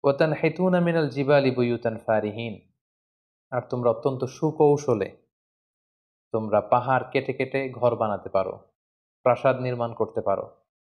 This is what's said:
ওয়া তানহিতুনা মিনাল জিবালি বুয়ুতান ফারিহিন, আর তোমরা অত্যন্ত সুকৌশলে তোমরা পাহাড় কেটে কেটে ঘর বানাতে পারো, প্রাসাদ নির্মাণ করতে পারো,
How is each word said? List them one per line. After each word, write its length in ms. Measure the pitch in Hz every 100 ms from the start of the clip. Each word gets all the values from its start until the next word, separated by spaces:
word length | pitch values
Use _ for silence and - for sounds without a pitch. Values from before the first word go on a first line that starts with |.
ওয়া 100 | 147
তানহিতুনা 640 | 139 160 151 160 156 185 180
মিনাল 280 | 175 165 147
জিবালি 420 | 131 135 143 135
বুয়ুতান 460 | 127 120 117 117 110
ফারিহিন, 640 | - 110 104 104 117 107 _ _ _ _ _ _ _ _ _
আর 100 | 127 -
তোমরা 200 | 123 120
অত্যন্ত 340 | 110 143 127
সুকৌশলে 920 | 127 - 156 147 147 147 139 110 - - _ _ _ _ _ _ _ _ _ _ _
তোমরা 280 | 113 110 104
পাহাড় 440 | - 123 120 131 123
কেটে 220 | 143 143
কেটে 380 | 123 131 135 135
ঘর 260 | 120 120 113
বানাতে 320 | 110 98 95
পারো, 300 | 98 92 - _ _ _ _ _ _
প্রাসাদ 380 | 127 120 139 127
নির্মাণ 340 | 127 123 117
করতে 260 | 117 110 113
পারো, 360 | 98 98 - _ _ _